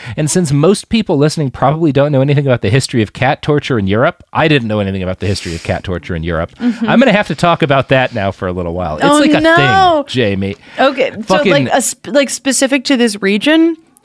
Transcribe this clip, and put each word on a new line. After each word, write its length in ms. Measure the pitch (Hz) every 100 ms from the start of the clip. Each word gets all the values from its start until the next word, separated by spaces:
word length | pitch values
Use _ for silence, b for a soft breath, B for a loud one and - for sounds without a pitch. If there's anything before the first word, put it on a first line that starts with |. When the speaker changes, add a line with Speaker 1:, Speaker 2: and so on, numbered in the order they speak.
| 123 110
Speaker 1:
And 140 | 151
since 220 | 185 160
most 360 | 143 160 208 -
people 260 | 226 208 147
listening 340 | 151 165 139
probably 420 | - 135 156 165
don't 200 | 131 147
know 80 | 135
anything 260 | 139 143 139
about 140 | 120
the 80 | 101
history 320 | 131 - 120
of 100 | 104
cat 260 | - 131 147
torture 360 | - 147 - 120
in 80 | 95
Europe, 360 | 104 151 - _
I 140 | 113 156
didn't 220 | 147 113
know 120 | 107
anything 220 | 98 95
about 180 | 92 92
the 60 | 98
history 280 | 95 87
of 80 | 82
cat 180 | - 85
torture 320 | - 87 -
in 80 | 85
Europe. 300 | 80 80 85 -
Speaker 2:
Mm-hmm. 300 | 240 208 233
Speaker 1:
I'm 100 | 175
gonna 120 | 269
have 160 | 202 202
to 60 |
talk 280 | 160 175 170
about 260 | 147 139 -
that 260 | 131 127
now 160 | 113 98
for 160 | - 95
a 60 |
little 220 | 90 87
while. 220 | 85 87 76
It's 80 | 285
Speaker 2:
Oh, 120 | 302
Speaker 1:
like 140 | 302
a 80 | 294
Speaker 2:
no. 640 | 320 330 381 381 370 311 277
Speaker 1:
thing, 60 |
Jamie. 440 | - 107 98 98 98 B B
Speaker 2:
Okay, 320 | 269 269 -
so, 80 | 190
Speaker 1:
Fucking 300 | 220 190 240
Speaker 2:
like, 160 | 185 123
a 80 | 269
sp-, 260 | - - -
like, 160 | 269 277
specific 540 | - 269 247 269 277
to 120 | - 254
this 220 | 233 208
region? 540 | 196 208 277 320 330 320 _ _